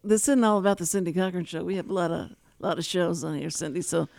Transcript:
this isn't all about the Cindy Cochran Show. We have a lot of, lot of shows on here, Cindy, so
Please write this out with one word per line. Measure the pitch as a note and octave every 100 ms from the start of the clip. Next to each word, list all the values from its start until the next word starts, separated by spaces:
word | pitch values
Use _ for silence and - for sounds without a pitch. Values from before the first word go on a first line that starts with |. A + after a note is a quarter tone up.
| G#3
this | G#3+ C#4+
isn't | C4+
all | A3 G#3
about | F#3+ G3
the | E3+
Cindy | G3 F3
Cochran | E3+ F#3+ F3+
Show. | E3 D#3+ E3+
We | F#3+
have | -
a |
lot | F#3 E3+
of, | E3 - - _ _
lot | - E3
of | D#3+
shows | F3+ E3+ E3+ D#3+
on | D3
here, | D3+
Cindy, | - D#3 D3+
so | F3+ E3+ D3+